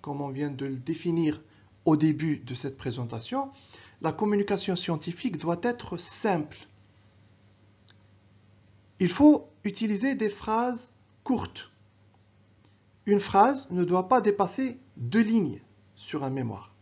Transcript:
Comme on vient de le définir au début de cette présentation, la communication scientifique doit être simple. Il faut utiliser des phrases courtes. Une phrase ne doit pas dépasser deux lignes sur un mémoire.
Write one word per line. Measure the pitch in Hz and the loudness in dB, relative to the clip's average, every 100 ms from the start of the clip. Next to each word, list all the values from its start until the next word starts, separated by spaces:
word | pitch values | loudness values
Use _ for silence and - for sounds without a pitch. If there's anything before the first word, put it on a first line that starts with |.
Comme | - 143 | -10 -8
on | 143 | -6
vient | 135 147 | -4 -6
de | 135 139 | -4 -6
le | 131 | -6
définir | 127 165 175 165 156 151 - _ _ _ - | -6 -6 -2 0 0 -2 -10 _ _ _ 2
au | 156 | 4
début | 156 143 160 147 | 4 2 0 -2
de | - 123 | -6 -8
cette | 143 - | -8 -6
présentation, | 135 120 117 117 - 262 269 - - - - - | -8 -6 -6 -8 -6 -6 -6 -10 -20 -20 -20 -6
la | 160 | -6
communication | 151 208 208 202 196 196 180 | -2 0 2 0 -2 -2 -4
scientifique | - 160 - 170 254 160 | -2 -4 -6 -6 -6 -4
doit | 160 170 | -4 -2
être | 240 240 - 170 | -2 -4 -8 -8
simple. | - - 220 175 151 - - _ _ _ _ _ _ _ _ _ _ _ - - _ _ _ _ _ _ _ _ _ _ | -8 -4 0 0 -2 -12 -20 _ _ _ _ _ _ _ _ _ _ _ -20 -20 _ _ _ _ _ _ _ _ _ _
Il | 175 | -2
faut | - 294 302 - _ | 6 8 8 2 _
utiliser | 208 190 226 202 262 269 | -8 -4 -2 0 -2 0
des | 220 | -2
phrases | 208 - 220 247 240 - _ _ _ | -4 -4 -2 -2 -4 -10 _ _ _
courtes. | - 147 92 - - _ _ _ _ _ _ _ _ _ _ _ _ _ - | -4 -4 -4 -12 -20 _ _ _ _ _ _ _ _ _ _ _ _ _ 2
Une | 202 | 2
phrase | - 196 226 269 - | 4 6 6 4 -4
ne | 180 175 | -2 2
doit | 185 180 | 2 4
pas | 254 | 4
dépasser | 208 202 185 - 262 233 - - | 4 2 0 0 -6 -6 -18 -10
deux | 120 214 | 0 2
lignes | 214 226 160 101 - _ _ - | 4 4 0 -4 -16 _ _ -20
sur | - 151 135 | -8 -6 -4
un | |
mémoire. | 135 120 98 - _ | -4 -4 -8 -14 _